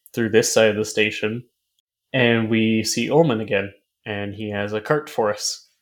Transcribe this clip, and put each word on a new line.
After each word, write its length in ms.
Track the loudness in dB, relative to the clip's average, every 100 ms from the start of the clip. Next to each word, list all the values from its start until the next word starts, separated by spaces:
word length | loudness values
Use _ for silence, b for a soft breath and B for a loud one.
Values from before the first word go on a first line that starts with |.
| _
through 160 | -4 2
this 220 | 4 4
side 160 | 4 4
of 60 | 2
the 80 |
station, 600 | -2 0 0 0 -6 -6 -12 _ _ _ _ _ _
and 360 | 2 4 4 2
we 320 | 2 2 0
see 260 | -2 -4 0
Ullman 300 | 2 4 0
again, 320 | -2 -2 -4 -10 _ _
and 300 | -10 -8 -8
he 160 | -8 -8
has 220 | -6 -4
a 60 | -4
cart 280 | -2 -4 -4
for 220 | -2 -2
us, 340 | -2 -6 -8 _ _